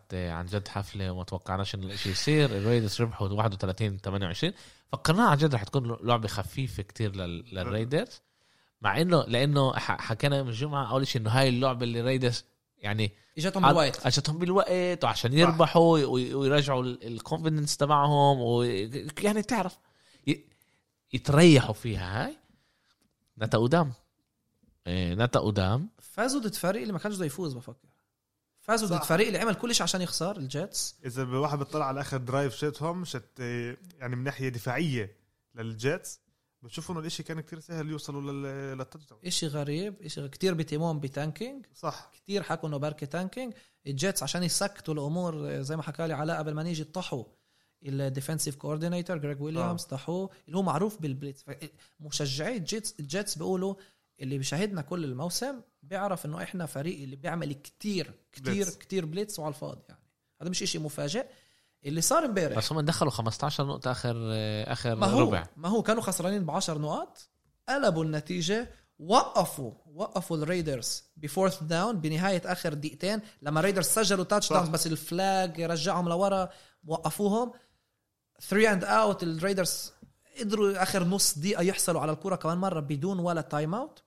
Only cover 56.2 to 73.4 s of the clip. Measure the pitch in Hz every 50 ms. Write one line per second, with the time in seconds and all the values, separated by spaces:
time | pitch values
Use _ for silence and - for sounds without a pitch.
56.2 | - 151 151 175 170 - - 180 165 147 - 139 147 175 - 143 139 131 139 139
57.2 | 147 165 165 170 156 143 135 143 - - _ - - 214 196 170 147 - - _
58.2 | _ _ - 139 131 131 196 202 196 196 - - - - 190 190 165 151 160 196
59.2 | 214 208 - 170 151 156 143 - 147 147 - - _ - - _ _ _ _ _
60.2 | _ _ _ - 156 180 180 - 202 175 - 160 156 147 - 143 147 147 175 247
61.2 | - - - _ _ _ _ _ _ _ _ _ - 143 156 165 160 - 269 339
62.2 | 320 254 202 190 160 139 107 110 - - 151 156 147 160 160 - 175 135 - -
63.2 | 110 110 - - 143 151 - - 139 143 139 135 - 127 120 - - 123 113 113
64.2 | 113 110 110 110 107 107 107 107 110 - 123 - - 120 113 107 202 - - -
65.2 | - - - 85 - - - 147 160 180 226 220 - 214 220 233 - 196 175 -
66.2 | 165 185 202 208 175 143 151 190 - 175 156 147 151 151 180 285 370 - - -
67.2 | - _ _ _ _ _ _ _ - 240 262 285 262 208 165 160 160 156 151 151
68.2 | 147 - 180 180 160 175 208 233 240 - - _ _ _ _ - 151 170 220 269
69.2 | 254 - - 214 180 - - 147 131 110 - - _ - 147 165 208 - - 190
70.2 | 170 - 165 151 151 160 180 180 165 156 135 - - - - - - _ _ 151
71.2 | 143 147 - - - 185 - - 156 156 170 170 190 240 233 170 156 156 156 160
72.2 | 185 196 190 170 - 180 180 - - 165 151 147 143 151 - - 175 196 220 214
73.2 | 214 - - -